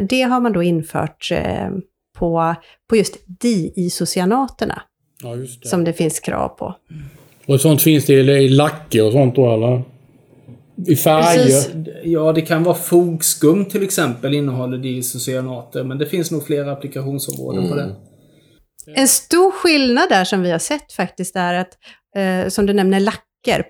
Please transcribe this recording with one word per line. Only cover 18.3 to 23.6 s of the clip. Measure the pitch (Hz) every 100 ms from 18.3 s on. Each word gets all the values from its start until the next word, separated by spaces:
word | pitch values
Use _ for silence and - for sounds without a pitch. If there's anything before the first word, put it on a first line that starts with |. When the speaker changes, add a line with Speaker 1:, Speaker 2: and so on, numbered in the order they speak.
| _ _ _ _ _ - 156
Speaker 1:
En | 269
stor | - - 339 381
skillnad | 370 359 302 262 247 359
där | 196
som | 185 196
vi | 180
har | 165
sett | - 294 -
faktiskt | - 180 - 180 190
är | 175
att, | 180 185 _ - - _ 202
eh, | 190 185 190
som | 202 202
du |
nämner, | 202 190 196
lacker, | 202 - _ _ - 151